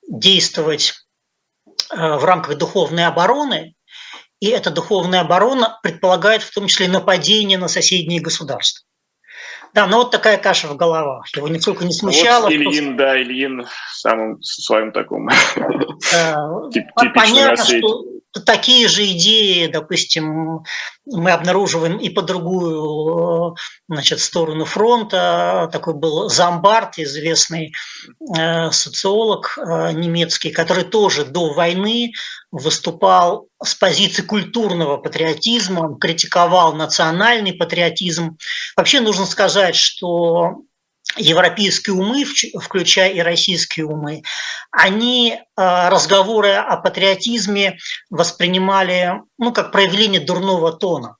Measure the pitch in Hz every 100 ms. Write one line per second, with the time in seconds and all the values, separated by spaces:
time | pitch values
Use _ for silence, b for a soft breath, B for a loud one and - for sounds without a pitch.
0 | 359 160 196 190 - - 156 151 - -
1 | _ _ _ _ _ _ _ _ - 202
2 | 160 151 151 180 143 143 165 202 156 165
3 | 170 165 180 269 285 175 165 _ _ B
4 | B B B _ 202 226 - 160 170 202
5 | 175 185 165 180 214 262 226 - 190 165
6 | 185 180 190 220 - - 196 - 185 185
7 | 180 180 156 214 208 190 180 - - 185
8 | 160 170 165 - 156 127 - - _ _
9 | _ _ B B B B B - 196 220
10 | 240 220 220 202 214 170 156 143 170 160
11 | 147 127 - - 147 165 170 190 180 170
12 | 202 156 240 240 214 156 143 147 147 123
13 | 135 131 123 127 135 131 120 - - -
14 | 117 113 110 - - - - 110 110 107
15 | - - 110 - - - - - - -
16 | - 175 165 151 151 175 294 233 - -
17 | 240 233 220 254 277 240 220 117 - 440
18 | - - _ - - 214 247 285 226 180
19 | 208 175 185 220 208 180 165 160 151 175
20 | - - 156 156 160 160 160 B B B
21 | - 220 175 170 175 180 196 165 165 196
22 | 233 - 170 180 165 185 175 156 151 151
23 | 156 170 170 170 170 165 B B _ 156
24 | 135 156 - 175 160 156 156 - 220 240
25 | 214 190 180 170 175 185 165 165 160 151
26 | 160 156 202 - 180 170 190 220 214 -
27 | 151 143 151 160 - 160 156 156 B B
28 | B - 320 170 160 165 165 - - -
29 | 190 208 226 196 - - 240 165 165 160
30 | 170 170 165 - 156 147 170 185 175 220
31 | 202 147 139 151 165 147 170 180 202 233
32 | 240 233 B B B 143 143 156 - 165
33 | 196 185 175 202 - _ - - 190 160
34 | 196 - - 214 170 240 214 175 156 143
35 | 156 156 160 156 - 240 190 185 160 131
36 | 170 165 - 180 175 180 165 156 156 -
37 | 165 170 214 240 202 175 170 175 170 165
38 | 180 160 165 160 B B B - 170 285
39 | 226 185 190 - 190 185 185 165 - -
40 | 180 170 170 170 170 - - _ _ _
41 | - - 175 165 180 170 196 - - 185
42 | 196 269 285 285 - - - 190 170 -
43 | 190 190 170 170 - 175 - - 156 151
44 | 147 156 156 B B B B - 175 202
45 | 240 247 240 226 - - 185 180 180 185
46 | 160 196 190 220 202 196 220 175 185 185
47 | 190 190 226 233 190 202 196 - B B
48 | B 156 165 - 175 185 190 196 185 180
49 | 180 190 - _ 240 226 - 202 196 190
50 | 214 190 143 180 190 185 165 165 196 156
51 | 113 -